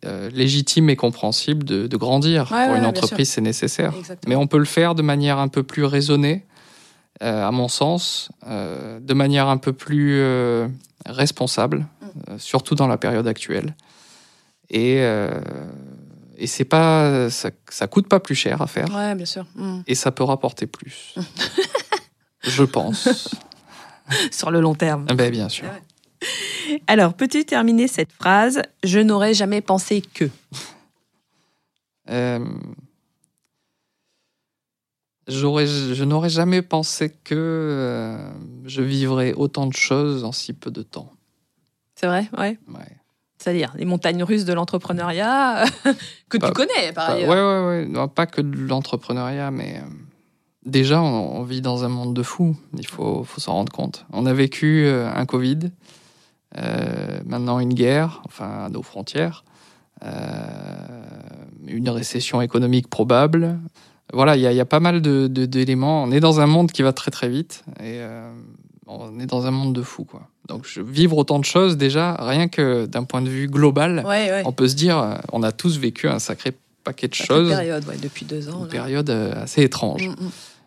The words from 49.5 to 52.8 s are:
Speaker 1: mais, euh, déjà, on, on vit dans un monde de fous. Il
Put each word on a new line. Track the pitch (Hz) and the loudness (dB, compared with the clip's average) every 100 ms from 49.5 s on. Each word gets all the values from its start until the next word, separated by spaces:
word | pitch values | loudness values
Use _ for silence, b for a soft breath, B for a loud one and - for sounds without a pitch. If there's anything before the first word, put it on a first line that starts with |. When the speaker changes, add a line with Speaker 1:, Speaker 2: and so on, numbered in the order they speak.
Speaker 1:
mais, | 135 - - | -6 -8 -12
euh, | - - 131 _ _ _ _ _ 139 | -14 -18 -20 _ _ _ _ _ 0
déjà, | 135 135 156 | 2 4 4
on, | 160 113 80 78 | 4 0 -2 -6
on | |
vit | 123 131 | -6 -4
dans | 131 123 123 | -4 -2 -2
un | |
monde | 123 123 123 | -2 -2 -2
de | |
fous. | 123 - 170 151 - | -2 0 0 0 -6
Il | - | -12